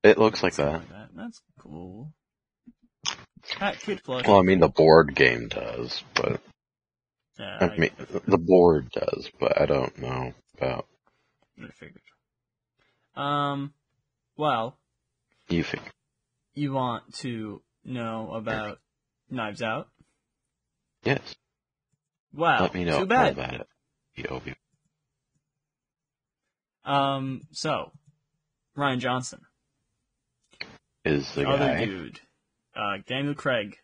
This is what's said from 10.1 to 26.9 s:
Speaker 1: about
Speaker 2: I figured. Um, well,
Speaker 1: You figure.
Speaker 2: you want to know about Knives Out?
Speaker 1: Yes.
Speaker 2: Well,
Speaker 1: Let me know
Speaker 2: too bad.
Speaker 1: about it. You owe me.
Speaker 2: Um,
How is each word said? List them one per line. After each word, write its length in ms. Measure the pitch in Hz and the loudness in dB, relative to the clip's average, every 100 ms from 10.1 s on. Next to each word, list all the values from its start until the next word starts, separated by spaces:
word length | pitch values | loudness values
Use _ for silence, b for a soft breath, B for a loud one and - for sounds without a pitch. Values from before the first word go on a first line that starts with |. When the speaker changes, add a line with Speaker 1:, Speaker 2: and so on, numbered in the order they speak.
| 64 - - _ - | -6 -8 -10 _ -6
Speaker 1:
about 300 | 131 123 - _ _ _ _ _ _ _ | -4 -4 -10 _ _ _ _ _ _ _
Speaker 2:
I 60 | - | -20
figured. 340 | - 78 - _ _ _ _ _ _ _ _ _ _ _ - | -20 -20 -20 _ _ _ _ _ _ _ _ _ _ _ -10
Um, 580 | 143 147 143 139 143 _ _ _ _ _ _ - | -4 -2 -2 -4 -8 _ _ _ _ _ _ -4
well, 400 | 151 123 117 - _ _ _ _ _ _ _ | -2 -2 -4 -10 _ _ _ _ _ _ _
Speaker 1:
You 140 | 85 | -2
figure. 280 | - - - _ _ _ _ _ _ 139 | -2 -6 -12 _ _ _ _ _ _ -8
Speaker 2:
you 180 | 143 | -4
want 400 | 135 127 113 - - | -2 -2 -4 -10 -12
to 460 | 131 117 107 101 _ _ - | -10 -8 -10 -12 _ _ -12
know 460 | 127 113 113 110 | -8 -8 -8 -8
about 460 | 113 110 110 107 - _ _ _ _ _ | -10 -6 -6 -8 -12 _ _ _ _ _
Knives 320 | 131 107 101 | -8 -8 -6
Out? 280 | 113 117 - _ _ _ _ _ _ _ _ _ _ _ | -6 -6 -8 _ _ _ _ _ _ _ _ _ _ _
Speaker 1:
Yes. 320 | - 139 - - _ _ _ _ _ _ _ _ _ | -2 -2 -4 -20 _ _ _ _ _ _ _ _ _
Speaker 2:
Well, 300 | 139 165 127 | -2 0 2
Speaker 1:
Let 100 | - | 0
me 120 | - 175 | -2 -2
know 140 | 147 | 0
Speaker 2:
too 60 | 190 | 2
bad. 280 | 247 233 | 2 2
Speaker 1:
about 200 | 67 64 | -2 -8
it. 140 | - - _ _ _ _ - | -10 -14 _ _ _ _ -14
You 100 | - | -10
owe 100 | - | -10
me. 120 | - - _ _ _ _ _ _ _ _ _ _ _ _ _ _ _ _ _ _ _ _ _ _ | -12 -18 _ _ _ _ _ _ _ _ _ _ _ _ _ _ _ _ _ _ _ _ _ _
Speaker 2:
Um, 560 | - | -2